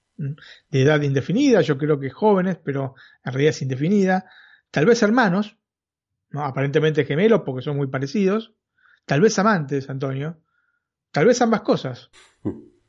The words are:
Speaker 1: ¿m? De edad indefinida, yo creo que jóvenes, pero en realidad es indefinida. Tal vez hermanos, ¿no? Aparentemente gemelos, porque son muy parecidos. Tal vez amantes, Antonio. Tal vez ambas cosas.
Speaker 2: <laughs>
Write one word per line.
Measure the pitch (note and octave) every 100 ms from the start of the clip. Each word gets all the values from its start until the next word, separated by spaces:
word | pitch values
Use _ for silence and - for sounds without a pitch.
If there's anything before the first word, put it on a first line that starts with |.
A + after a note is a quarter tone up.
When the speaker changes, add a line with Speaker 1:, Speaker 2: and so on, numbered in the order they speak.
| _ -
Speaker 1:
¿m? | C#3+ D3+ - - _
De | C3+
edad | C3 D3+
indefinida, | C#3+ C3+ - F#3+ C#4+ A3
yo | C#3+ C3+
creo | D3 D3
que | C3+
jóvenes, | - G#3+ G3 F3+ E3+
pero | - C#3 C3+ - - _
en | -
realidad | C3 D3
es | D3+
indefinida. | C3+ C3 D#3 G#3 F#3+ F#3 - _ _ _ _
Tal | - E3
vez | A#3
hermanos, | G#3 A#3+ A3 F3+ G#3 _ _ _ _ _ _ _ _
¿no? | C#3+
Aparentemente | C#3+ B2+ C#3 C#3+ D#3 D#3
gemelos, | C#3 C#3+ G#3+ G#3+ -
porque | B2+
son | C3+ C#3+
muy | C#3
parecidos. | C3+ C3+ G#3+ F#3+ G#3 A3 _ _ _ _ _
Tal | - C#3
vez | G#3+ G#3+
amantes, | G3+ G3 C#3 C#3+ C3
Antonio. | C3+ C3+ C3+ D3 E3+ _ _ _ _ _ _ _
Tal | - F3+
vez | B3
ambas | A#3+ A3
cosas. | - G#3 C3 B2+ - _ _ _
Speaker 2:
<laughs> | G#2+ - - _